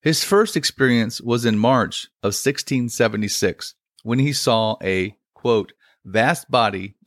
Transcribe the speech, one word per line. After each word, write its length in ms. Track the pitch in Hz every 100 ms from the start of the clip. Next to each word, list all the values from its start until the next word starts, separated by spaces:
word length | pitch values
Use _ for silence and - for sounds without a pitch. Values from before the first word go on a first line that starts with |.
His 220 | 156 160
first 340 | - 202 220 165
experience 640 | - - 135 120 113 -
was 240 | 120 120 117
in 120 | 107
March 500 | 117 131 95 - - _
of 140 | 101 98
sixteen 540 | - - - 127 120
seventy-six, 840 | - 117 107 104 - 95 - - _ _ _
when 160 | 110 120
he 140 | 139
saw 420 | 139 - 113 110 110
a, 320 | 95 95 92 - _
quote, 380 | _ 123 113 95 _ _ _
"vast 480 | - 104 123 170 -
body 440 | 127 110 98 98 _